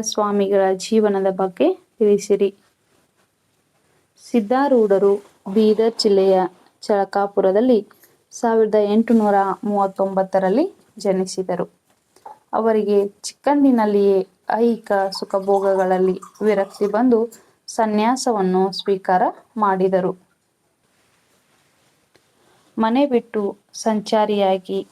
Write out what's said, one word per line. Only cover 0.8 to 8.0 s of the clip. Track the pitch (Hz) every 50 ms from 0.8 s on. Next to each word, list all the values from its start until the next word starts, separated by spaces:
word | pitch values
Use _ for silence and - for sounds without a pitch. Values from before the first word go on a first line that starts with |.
| - - 226 220 214 208 196 190 190 196 190
ಬಗ್ಗೆ | 185 190 190 185 - 254 330 370
ತಿಳಿಸಿರಿ. | - _ _ _ _ 226 208 202 202 202 - 202 190 202 196 - _ _ _ _ _ _ _ _ _ _ _ _ _ _ _ _ _ _ _ _ _ _ _ _ _ _ _ _ _ _ _ _ _ - -
ಸಿದ್ಧಾರೂಢರು | - 240 214 202 247 262 285 285 277 240 220 208 196 190 196 202 202 202 - - _ _ _ - 190
ಬೀದರ್ | 220 220 214 214 208 220 226 220 -
ಜಿಲ್ಲೆಯ | - 220 202 190 190 196 190 185 185 180 - _ _ _ _ _
ಚಳಕಾಪುರದಲ್ಲಿ | - - 214 202 196 190 - 202 202 202 202 - 185 190 185 202 240 262 247 208 202 - _ _